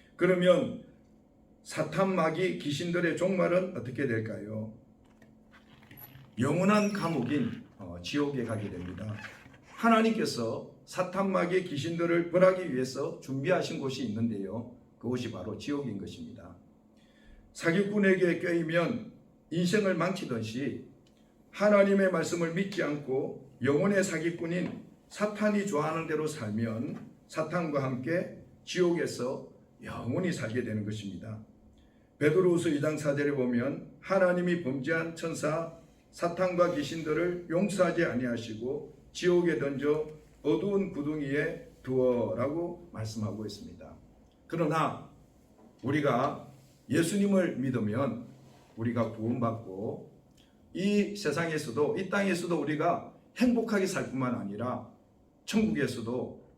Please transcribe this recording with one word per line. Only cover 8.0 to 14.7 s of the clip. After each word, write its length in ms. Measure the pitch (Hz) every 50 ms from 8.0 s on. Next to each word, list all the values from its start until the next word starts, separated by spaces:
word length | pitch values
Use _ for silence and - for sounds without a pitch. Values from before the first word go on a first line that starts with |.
지옥에 420 | 87 - 143 143 143 139 143 127 113
가게 240 | 107 110 104 101 95
됩니다. 440 | 90 87 90 90 85 87 104 107 107 - - - - - - - - - - - -
하나님께서 960 | - 220 233 226 220 226 226 - - 151 - - 123 113 113 110 110 - - - - -
사탄 460 | - - 175 180 175 190 190 196 190
마귀 320 | 190 180 175 175 185 185 175
귀신들을 640 | - 143 139 156 165 170 170 170 170 170 170 170 -
벌하기 420 | 170 180 185 185 185 185 185 - 127
위해서 460 | 127 127 - - 135 147 170 - -
준비하신 600 | - 127 135 135 139 180 180 170 - - 165 131
곳이 260 | 127 131 135 160 131
있는데요, 680 | 107 104 113 117 113 107 98 95 95 104 117 120 -